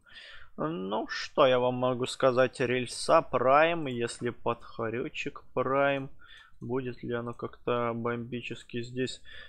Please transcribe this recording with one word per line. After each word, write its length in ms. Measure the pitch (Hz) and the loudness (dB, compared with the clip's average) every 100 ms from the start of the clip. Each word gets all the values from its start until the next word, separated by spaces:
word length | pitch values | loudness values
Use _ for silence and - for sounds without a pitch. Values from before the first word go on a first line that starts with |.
| _ - - - - - | _ -20 -16 -14 -14 -6
Ну, 520 | 156 175 190 220 330 | -4 -4 -4 -4 -4
что 400 | - - - 135 | -6 -4 4 6
я 100 | 127 | 6
вам 180 | 123 123 | 4 2
могу 300 | 127 123 127 | 0 0 -2
сказать? 540 | - 135 123 131 - | 2 4 6 2 2
Рельса 640 | 123 127 123 - - 160 | 0 0 -2 -6 4 4
Прайм, 640 | 147 123 123 143 165 170 143 | 4 2 6 6 6 2 -4
если 420 | 120 117 - 120 | -2 -4 -2 -6
подхорёчек 1160 | - 117 117 - - 113 117 147 - - - - 127 | -2 -2 -2 -6 -6 -4 -2 -6 -6 -8 -10 -6 -2
Прайм. 560 | 127 135 139 139 135 - - - - - | 0 2 2 0 -4 -12 -18 -20 -20 -14
Будет 420 | 123 127 127 120 | -4 -4 -4 -8
ли 100 | 120 | -4
оно 200 | 120 120 | -4 -4
как-то 600 | 117 117 - - 120 120 117 | -8 -10 -6 -2 0 0 -2
бомбически 840 | 117 120 117 123 - 117 - 120 | -2 -4 -6 -8 -8 -12 -8 -8
здесь 400 | 120 127 127 - - - | -6 -4 -4 -4 -12 -14